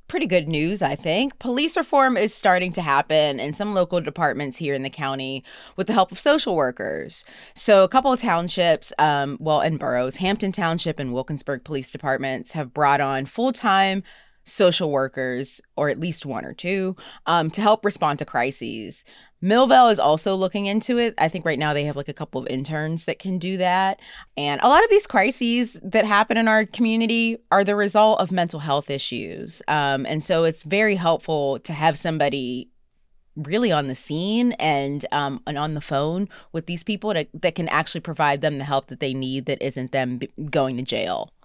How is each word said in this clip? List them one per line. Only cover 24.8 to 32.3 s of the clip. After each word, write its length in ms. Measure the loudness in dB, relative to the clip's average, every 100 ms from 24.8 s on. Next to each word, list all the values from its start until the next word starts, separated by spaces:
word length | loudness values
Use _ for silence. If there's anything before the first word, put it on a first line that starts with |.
| 6
of 40 |
these 160 | 4 4
crises 760 | 2 2 0 0 0 0 -4
that 220 | 0 2 4
happen 320 | 2 2 2
in 100 | 4
our 180 | 2 0
community 720 | 0 0 2 0 0 0 -2 2
are 140 | 2 4
the 100 | 2
result 460 | 2 6 6 4
of 100 | 0
mental 300 | 0 -2 -4
health 280 | -2 -2 -2
issues. 720 | -6 -6 -8 -8 -10 -10 -8 -2
Um, 380 | 0 2 0 -2
and 180 | -4
so 220 | 0 2 2
it's 180 | -2
very 320 | -2 0 2 2
helpful 640 | 2 0 0 -2 -2 -4
to 140 | -6
have 240 | 0 2 2
somebody 720 | -2 0 0